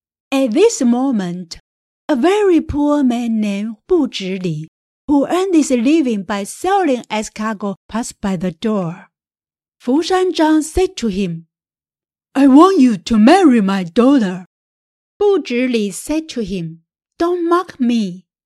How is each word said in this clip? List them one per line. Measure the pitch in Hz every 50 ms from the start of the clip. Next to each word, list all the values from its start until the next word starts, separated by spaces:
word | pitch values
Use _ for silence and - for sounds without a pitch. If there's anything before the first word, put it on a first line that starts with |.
| _ _ _ _ _ -
At | - 269 269 262
this | 208 277 403 466 453 -
moment, | 277 240 233 240 262 277 262 208 185 175 175 180 180 165 - - _ _ _ _ _ _ _ _ _ -
a | 302
very | 247 233 339 392 427 427 392 349 311
poor | 320 - - 294 294 294 294 294 285
man | 254 233 233 247 233 226 220
named | 214 208 202 196 208 226 226 - _ -
Bu | 370 349 277 254
Zhili, | - - 196 190 285 - 180 185 160 151 156 160 _ _ _ _ _ _ _ -
who | 294 285 269 -
earned | - 349 370 392 359
his | 320 269 -
living | 262 247 220 262 311 330 294 254 226 202 185
by | - 220 202 196
selling | 202 - - - 359 392 403 381 302 262 240 - -
escargot, | - 214 220 - - - 220 220 220 190 - 202 196 - _ -
passed | - 220 247 - - _
by | - 202 190 175
the | 185 180
door. | 165 _ - 226 214 202 185 160 175 196 - _ _ _ _ _ _ _ _ _ _ _ _ _ _ _
Fu | - - 254 302
Shanzhang | 339 339 381 370 370 370 339 339 320 311 311 311 294
said | - - - 381 370 370 -
to | - 226
him, | 185 190 202 180 170 165 165 _ _ _ _ _ _ _ _ _ _ _ _ _ _ _ _ _ -
"I | 269 277 285
want | 254 285 330 381 392 370
you | 262 254 226 175
to | - - 240 214
marry | 208 240 330 392 381 302 247 233
my | 202 190 196 196 185
daughter." | 170 175 - 233 262 285 277 214 185 185 180 185 - _ _ _ _ _ _ _ _ _ _ _ _ _ -
Bu | 403 415 392 359
Zhili | 285 - 247 240 254 254 254 233 208 202 180
said | - - - 302 320 320 320
to | - 247 226
him, | 175 196 185 170 160 160 160 _ _ _ _ _ _ _ -
"Don't | 339 339 349 359 339 330
mock | 339 349 370 359 - -
me. | 262 233 240 233 214 185 175 185 - _ _ _ _